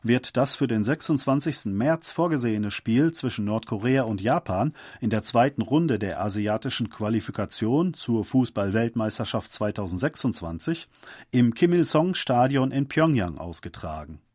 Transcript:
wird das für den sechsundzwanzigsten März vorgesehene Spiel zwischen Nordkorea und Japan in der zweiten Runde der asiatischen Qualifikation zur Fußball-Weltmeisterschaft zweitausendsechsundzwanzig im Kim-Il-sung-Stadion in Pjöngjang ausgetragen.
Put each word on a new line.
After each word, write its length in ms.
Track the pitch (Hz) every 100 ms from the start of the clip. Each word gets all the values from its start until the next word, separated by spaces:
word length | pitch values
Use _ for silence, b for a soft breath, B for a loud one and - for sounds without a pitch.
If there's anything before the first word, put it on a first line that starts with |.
wird 340 | 113 123 - 123
das 200 | 135 -
für 100 | 131
den 160 | 110
sechsundzwanzigsten 920 | 107 151 - 143 - 139 156 - 107
März 360 | 98 139 160 -
vorgesehene 640 | - 170 151 120 107 104
Spiel 400 | - - 117 160
zwischen 320 | 160 127 -
Nordkorea 580 | 104 110 - 104 117 135
und 180 | 113 101
Japan 540 | 104 165 - 92 143 B B B
in 100 | 113
der 120 | 110
zweiten 400 | - 120 135 143
Runde 380 | 101 151 170 107
der 200 | 101 76
asiatischen 720 | 104 101 104 110 135 - 113
Qualifikation 1040 | - 107 113 - - 101 - 110 139 180
zur 300 | - - 113
Fußball-Weltmeisterschaft 1300 | 101 131 123 - 98 107 117 117 110 - 110 117 -
zweitausendsechsundzwanzig 1400 | - 107 107 95 90 147 - 131 - 85 82 - 165 - B B B B
im 240 | 123 120
Kim-Il-sung-Stadion 1200 | - 175 175 - 156 175 185 - 123 131 139 131
in 160 | 135 131
Pjöngjang 500 | - 165 131 90 71
ausgetragen. 800 | 85 85 87 - 85 78 76 78 _